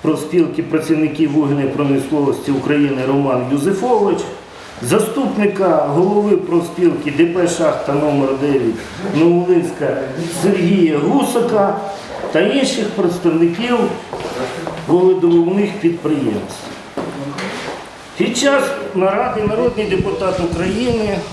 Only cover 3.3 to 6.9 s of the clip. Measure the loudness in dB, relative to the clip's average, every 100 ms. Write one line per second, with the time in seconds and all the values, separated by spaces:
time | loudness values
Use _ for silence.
3.3 | 0 0 0 0 0 2 2 2 0 -4
4.3 | -10 -16 -20 -18 -10 0 0 0 -2 -2
5.3 | 0 0 2 2 2 2 2 2 2 2
6.3 | 2 2 0 0 0 2